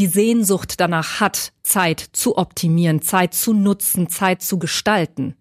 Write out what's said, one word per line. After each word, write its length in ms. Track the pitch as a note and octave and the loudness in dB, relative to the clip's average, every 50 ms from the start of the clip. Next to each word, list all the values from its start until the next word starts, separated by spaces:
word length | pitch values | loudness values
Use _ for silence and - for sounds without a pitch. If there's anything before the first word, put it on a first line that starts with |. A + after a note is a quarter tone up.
die 80 | G3 F#3 | 0 0
Sehnsucht 720 | D#3 G3 G#3 A3+ A#3 A#3 A3 F#3+ G3 F3+ - - - - | 2 2 2 2 2 2 2 2 0 -2 -2 -6 -4 -2
danach 400 | F3+ E3+ E3+ D#3+ D#3 - - - | 0 0 0 -2 -2 -4 -2 -2
hat, 320 | G#3+ G3 - - - - - _ _ | -2 0 0 -4 -8 -8 -12 _ _
Zeit 420 | - - G#3 F3+ E3 D#3+ - - - _ | -2 0 0 2 0 0 -2 -6 -8 _
zu 240 | - - B3 - | -2 -2 0 0
optimieren, 680 | - F3+ - - - - E3+ D#3+ E3+ F3 E3 D#3 D3+ - | 0 -2 -2 -4 -4 0 2 2 2 4 2 2 0 0
Zeit 320 | - - F#3+ F3+ E3+ - | 0 2 2 2 2 0
zu 180 | - - - A3 | -2 -2 0 2
nutzen, 560 | G#3+ G3 G3+ G3+ G3+ - - - F#3+ F3 E3 | 2 4 2 2 0 -2 -4 -2 -2 -2 -2
Zeit 340 | - - G3+ F#3 F#3 F#3 - | -2 -2 0 0 0 0 -2
zu 160 | - G3 F3+ | -4 -4 -4
gestalten. 760 | E3 D#3+ - - - G#3+ G#3+ G3 E3 - - - C3+ C3+ C3+ - | -2 -4 -4 -2 0 0 2 2 0 -2 -4 -6 -6 -6 -8 -12